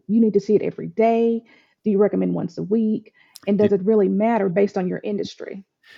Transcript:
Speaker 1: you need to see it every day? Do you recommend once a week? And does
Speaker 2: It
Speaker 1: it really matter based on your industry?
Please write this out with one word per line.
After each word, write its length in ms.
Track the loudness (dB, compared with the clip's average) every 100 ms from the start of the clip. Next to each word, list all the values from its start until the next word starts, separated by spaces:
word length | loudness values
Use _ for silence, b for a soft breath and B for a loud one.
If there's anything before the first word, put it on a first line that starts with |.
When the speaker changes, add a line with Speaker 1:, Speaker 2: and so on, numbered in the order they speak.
| -2
Speaker 1:
you 140 | 2
need 120 | 2
to 60 | 2
see 160 | 2 0
it 60 |
every 260 | 0 -8 -8
day? 560 | 0 2 2 0 -2 b b b b
Do 80 | -2
you 60 | 2
recommend 360 | 2 0 -2
once 240 | -2 -6 -8
a 60 |
week? 500 | -4 -2 0 -2 -8 B B B -2
And 100 | 2
does 140 | 2
Speaker 2:
It 100 | 2
Speaker 1:
it 40 | 2
really 240 | 2 2
matter 400 | 2 0 0 0
based 280 | 0 0 0
on 100 | -4
your 140 | -4
industry? 600 | -6 -6 -8 -10 -16 -16 -18 _ b